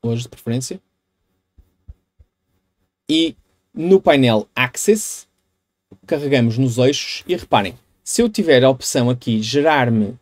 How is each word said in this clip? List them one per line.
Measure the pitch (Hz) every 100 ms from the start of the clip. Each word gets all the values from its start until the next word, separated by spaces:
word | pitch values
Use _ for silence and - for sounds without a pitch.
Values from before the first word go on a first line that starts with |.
Hoje, | 117 117
de | 120
preferência. | - - 117 131 190 _ _ _ _ _ _ _ _ _ _ _ - _ _ _ _ _ _ _ _ _ _ _
E | 160 165 - _ _ _
no | - 165 190
painel | 185 143 127 110 104 -
Axis, | 127 - - 214 - - - _ _ _ _ _ _ - _
carregamos | 156 143 135 117 113
nos | 131 117
eixos | 127 143 - - -
e | 175
reparem, | - 120 95 - _ _
se | - -
eu | 233
tiver | 220 170 131
a | 131
opção | 131 - 147 120
aqui | 127 123 110
gerar-me | 110 139 147 151 123 117 101 -